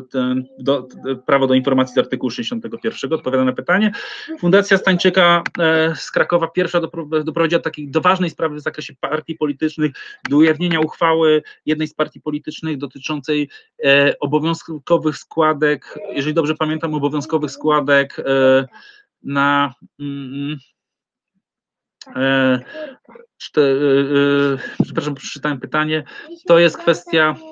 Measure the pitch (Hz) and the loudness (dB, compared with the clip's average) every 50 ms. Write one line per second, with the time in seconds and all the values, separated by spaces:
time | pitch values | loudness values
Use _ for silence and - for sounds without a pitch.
0 | 131 - - 131 127 127 127 131 131 - - - 131 135 143 - - - - - | -8 -6 -4 -2 0 0 0 -2 -4 -6 -12 -6 -2 -2 -2 -2 -4 -8 -16 -10
1 | - 131 135 127 - - 139 135 135 127 127 - 127 - 131 131 131 - - - | -8 -6 -6 -6 -2 0 2 2 2 2 2 2 2 2 2 2 0 2 0 -2
2 | 254 - - - 139 120 113 - - - 123 113 - 110 113 113 - 110 - - | 0 0 -2 -4 -4 -4 -6 -6 -6 -6 -6 -6 -8 -8 -10 -8 -6 -6 -6 -6
3 | - 135 160 151 - 131 127 131 131 131 127 139 135 - 180 196 214 208 214 - | -4 -4 -4 -4 -2 0 0 2 2 0 -2 -2 -2 0 0 2 2 0 -2 -4
4 | - - - - - - 320 - 180 175 180 202 202 - 202 190 - 190 180 175 | -10 -14 -14 -14 -14 -14 -8 -2 2 4 4 4 4 4 2 2 2 2 2 2
5 | - 185 180 190 175 175 175 170 165 - - 175 170 160 160 160 160 165 160 143 | 2 2 4 4 4 4 4 2 0 -4 -2 0 2 2 4 2 2 0 -2 -4
6 | - - - 170 160 - 175 175 165 160 - 185 180 160 - 175 160 156 - 170 | -10 -4 -2 0 0 2 2 0 0 -2 -2 -2 -2 0 0 -2 -2 -2 -6 -10
7 | 156 147 160 156 151 156 147 170 165 156 170 165 - 160 - 147 147 143 135 160 | -6 -2 -2 -2 -2 -2 0 0 0 2 0 0 -2 -4 -8 -8 -10 -4 -2 0
8 | 156 180 190 170 180 165 - - 165 156 147 151 143 151 - - 143 - 139 _ | 2 2 2 2 0 -4 -2 -4 -4 -4 -4 -6 -8 -8 -8 -8 -12 -16 -10 _
9 | - 139 147 156 - - 160 - 156 147 139 - 156 156 - - 151 147 131 - | -6 -4 -4 -4 -4 -8 -6 -4 -2 -4 -2 -2 -4 -4 -2 -2 -2 -2 -2 -6
10 | - - - - - 127 139 147 160 160 156 143 175 175 170 160 156 151 - - | -14 -18 -16 -14 -4 0 4 4 4 4 4 2 0 0 0 0 0 -2 -2 0
11 | 175 165 165 165 160 156 156 151 - - - _ _ 143 156 151 156 151 - - | 0 2 2 4 4 4 4 2 0 -4 -12 _ _ -2 -2 -2 -2 -4 -4 -4
12 | 151 151 - 147 - 160 151 147 - 156 147 - - 160 151 131 143 135 - 139 | -4 -4 -6 -8 -8 -6 -6 -6 -6 -10 -10 -8 -6 -6 -6 -6 -8 -10 -10 -10
13 | - - 156 147 131 - 151 147 147 143 - - - _ _ - 151 139 139 143 | -8 -6 -6 -6 -4 -2 -2 -2 -2 -4 -8 -14 -20 _ _ -2 2 4 4 6
14 | 143 143 - - - 147 139 151 151 160 165 - - - 160 147 - - 170 156 | 4 4 2 0 -2 -2 0 0 0 -2 -4 -4 -6 -10 -12 -10 0 0 2 2
15 | 143 156 139 - - _ - 160 156 156 156 143 151 147 147 - - - - - | 2 0 -4 -4 -10 _ -2 0 2 2 2 2 0 0 0 -2 -6 -12 -16 -14
16 | - - - 143 139 151 151 165 147 147 156 - 160 156 160 156 170 156 151 147 | -12 -8 -6 -4 -4 0 0 0 0 0 -2 -2 -2 -2 -2 -4 -4 -4 -2 -2
17 | 139 143 143 151 135 - 160 151 151 139 - - - 156 151 151 139 143 143 139 | -2 -2 -2 -4 -4 -2 -2 -2 -2 -4 -8 -4 0 2 2 2 2 4 2 2
18 | 139 135 - - - 135 135 135 131 131 131 135 135 131 - - - - - _ | 2 0 -4 -6 -2 0 2 4 6 6 6 4 2 -2 -8 -18 -20 -20 -20 _
19 | _ _ _ _ - 135 143 143 139 143 143 143 143 135 131 _ - - _ - | _ _ _ _ -10 -6 -2 0 2 2 2 2 0 -2 -4 _ -20 -20 _ -10
20 | 143 143 139 143 139 127 135 143 143 147 151 139 - _ _ _ _ _ _ _ | -8 -8 -8 -8 -10 -10 -8 -6 -6 -6 -6 -8 -12 _ _ _ _ _ _ _
21 | _ _ _ _ _ _ _ _ _ _ _ _ _ _ _ _ _ _ _ _ | _ _ _ _ _ _ _ _ _ _ _ _ _ _ _ _ _ _ _ _
22 | - 262 254 127 131 135 135 135 131 131 127 127 - - - - - - - - | -20 -12 -6 -4 -2 0 2 2 2 2 2 0 -2 -8 -14 -14 -14 -14 -16 -20
23 | _ - - - - _ _ _ - - - 151 143 139 135 139 147 143 135 139 | _ -20 -20 -20 -20 _ _ _ -20 -2 0 2 4 4 2 2 2 4 4 4
24 | 139 139 143 143 143 143 143 143 139 143 139 131 - - - - 139 143 139 - | 2 2 2 2 4 4 4 2 2 0 0 -2 -6 -4 -2 -2 -2 -2 -4 -4
25 | 143 147 143 131 - - - 143 - 151 143 127 143 135 - 156 151 156 156 156 | -4 -4 -6 -8 -10 -12 -10 -6 -6 -6 -6 -6 -6 -4 -2 -2 0 0 -2 -4
26 | 143 - - - - - - - _ - 170 170 170 165 - - - 170 165 170 | -4 -8 -14 -20 -18 -18 -20 -6 _ 4 6 6 6 6 2 2 0 0 0 0
27 | - - 165 160 156 156 147 - - - | -2 -2 2 2 2 2 0 -4 -10 -18